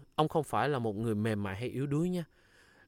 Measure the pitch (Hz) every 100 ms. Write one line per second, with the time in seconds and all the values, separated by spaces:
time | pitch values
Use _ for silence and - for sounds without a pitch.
0 | - - 156 170 139 107 127 143 113 101
1 | 113 104 113 104 101 98 123 123 143 147
2 | 180 180 160 _ - - - -